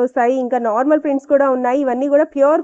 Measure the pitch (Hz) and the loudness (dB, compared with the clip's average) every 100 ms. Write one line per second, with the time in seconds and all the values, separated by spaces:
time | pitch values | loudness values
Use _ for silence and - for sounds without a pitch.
0 | 247 262 240 262 247 247 233 214 269 302 | -2 0 0 0 -2 -2 -2 0 0 0
1 | 294 269 - 285 277 254 247 262 269 240 | 0 -4 0 2 2 0 -2 -2 -2 -2
2 | 285 285 311 285 277 330 | 0 0 0 0 2 2